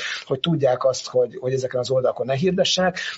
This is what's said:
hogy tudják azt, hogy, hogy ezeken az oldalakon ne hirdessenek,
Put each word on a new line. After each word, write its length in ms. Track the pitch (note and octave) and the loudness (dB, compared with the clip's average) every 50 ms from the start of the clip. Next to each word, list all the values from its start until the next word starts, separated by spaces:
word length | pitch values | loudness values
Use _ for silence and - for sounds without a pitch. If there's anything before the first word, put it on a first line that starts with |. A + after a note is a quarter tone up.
| - - - - - | -8 -8 -8 -8 -6
hogy 140 | - C#3 C3 | -4 -4 -2
tudják 460 | - E3+ E3 C#3+ C3+ B2+ B2+ B2+ - | 0 2 2 4 4 2 2 2 2
azt, 220 | C3 B2 - - - | 2 0 0 -4 -2
hogy, 300 | - B2+ B2 A2+ - - | 2 2 2 2 0 -4
hogy 140 | B2+ B2+ C3+ | -4 -2 -2
ezeken 260 | C3 B2+ B2 - B2 | -2 -2 -2 -2 -2
az 100 | B2 A#2 | -2 0
oldalakon 360 | C3 C3 B2+ A#2+ - - - | 2 2 2 2 0 0 -2
ne 80 | B2 C3+ | -2 -2
hirdessenek, 640 | C3+ F3 F#3 F3+ G3 F3 - - F#3 F#3 F#3 F3+ - - - - | 0 0 2 2 2 2 2 2 2 2 0 0 -2 -6 -10 -10